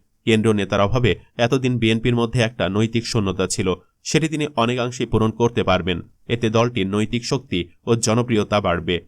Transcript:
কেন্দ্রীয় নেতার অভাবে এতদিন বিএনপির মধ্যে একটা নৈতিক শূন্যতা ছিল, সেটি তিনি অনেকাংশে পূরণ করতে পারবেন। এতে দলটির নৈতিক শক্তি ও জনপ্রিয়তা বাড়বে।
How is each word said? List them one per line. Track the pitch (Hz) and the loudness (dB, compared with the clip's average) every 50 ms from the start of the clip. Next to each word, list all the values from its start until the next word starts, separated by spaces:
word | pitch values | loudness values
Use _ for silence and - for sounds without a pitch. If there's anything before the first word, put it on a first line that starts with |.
| _ _ _ _ - 117 | _ _ _ _ 0 2
কেন্দ্রীয় | 110 110 107 110 107 104 | 2 4 4 2 2 2
নেতার | 98 90 107 98 101 104 | 0 0 0 2 2 2
অভাবে | - 127 131 98 85 - - _ _ - | 2 2 2 2 2 0 -4 _ _ 0
এতদিন | 120 117 139 131 123 127 123 117 | 0 2 2 2 0 0 0 2
বিএনপির | 117 110 113 113 113 127 120 120 | 2 2 2 2 2 0 2 2
মধ্যে | 117 113 117 123 | 0 0 0 0
একটা | 113 113 - - 90 87 | 0 0 0 -2 -2 -2
নৈতিক | 95 104 113 110 113 117 - | 0 0 0 0 0 -2 -2
শূন্যতা | - - 117 101 95 90 87 95 92 | -2 -2 0 0 0 0 0 -2 -2
ছিল, | - - 98 95 87 - - _ _ _ - | -2 -2 -2 -2 -2 -4 -6 _ _ _ -6
সেটি | - - 156 151 156 | -2 0 0 0 0
তিনি | 156 147 151 147 - | -4 -4 -6 -4 -2
অনেকাংশে | - 117 113 123 127 120 123 123 - 127 | 0 0 0 0 -2 -4 -4 -4 -6 -6
পূরণ | 113 - 107 110 110 | -2 0 0 0 0
করতে | 110 - 117 117 117 117 92 | 0 0 0 0 0 0 0
পারবেন। | 95 92 90 85 92 87 85 - - _ _ _ - | 2 0 0 0 -2 -4 -4 -6 -12 _ _ _ -6
এতে | 117 117 117 110 | -4 -2 -2 0
দলটির | 107 113 117 123 120 117 95 98 | 2 2 2 2 0 -2 -2 -2
নৈতিক | 101 104 107 107 - 117 123 | 0 -2 -2 -2 -2 -4 -4
শক্তি | - 139 135 - - 101 87 85 - _ _ - | -2 -4 -4 -4 -4 -4 -4 -4 -6 _ _ -2
ও | 120 117 | 0 0
জনপ্রিয়তা | 117 - 113 110 120 117 120 117 104 101 - 107 104 | 0 2 2 2 0 0 0 0 0 0 0 0 0
বাড়বে। | 101 92 85 87 82 85 87 82 - | 2 0 0 0 0 -2 -2 -2 -4